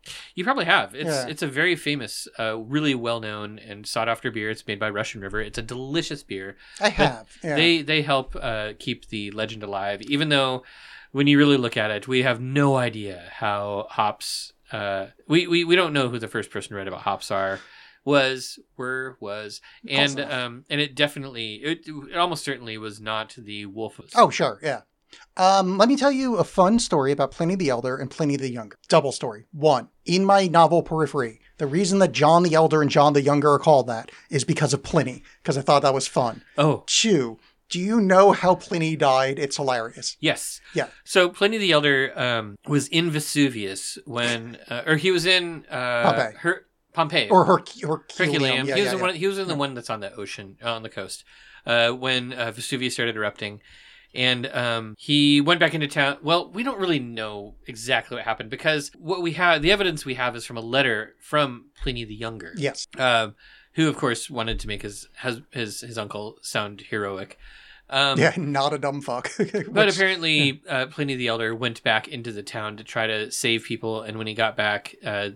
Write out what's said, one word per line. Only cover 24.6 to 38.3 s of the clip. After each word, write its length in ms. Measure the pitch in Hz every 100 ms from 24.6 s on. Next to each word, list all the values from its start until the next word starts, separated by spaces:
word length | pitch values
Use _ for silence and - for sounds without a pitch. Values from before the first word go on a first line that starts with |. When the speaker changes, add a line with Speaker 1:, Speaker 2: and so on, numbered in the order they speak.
Speaker 2:
yeah. 180 | 151 120 - _ _ - - -
Um, 420 | 185 196 185 190
let 120 | 233
me 80 | 277
tell 140 | 277
you 260 | 262 262 208
a 60 | -
fun 340 | - 180 233
story 320 | - 160 -
about 200 | 135 135
Pliny 240 | - 165 190
the 120 | 151
Elder 280 | 120 127 135
and 120 | 131
Pliny 280 | - 151 139
the 120 | 131
Younger. 280 | 120 107 - -
Double 240 | 165 139
story. 340 | - 131 - -
One, 380 | 147 151 127 - _ -
in 180 | 180
my 240 | 196 196 185
novel 360 | 165 160 170
Periphery, 580 | - 160 143 147 117 110 _ -
the 100 | 143
reason 320 | 160 190 196
that 140 | 180
John 300 | 120 151 170
the 100 | 180
Elder 280 | 160 160 156
and 80 | 143
John 220 | 156 147
the 100 | 143
Younger 300 | 139 147 147
are 80 | 143
called 280 | 160 143 120
that 220 | 113 - - -
is 160 | 143 -
because 280 | 160 143
of 100 | 135
Pliny, 380 | - 165 127 123 - _
'cause 140 | - 135
I 40 |
thought 200 | 135 143
that 120 | 139
was 140 | 135 -
fun. 360 | 156 120 110 - -
Speaker 1:
Oh. 280 | 151 120 -
Speaker 2:
Two, 520 | - 226 165 120 113 _ _ -
do 80 | 175
you 200 | 190 233
know 320 | 190 190 196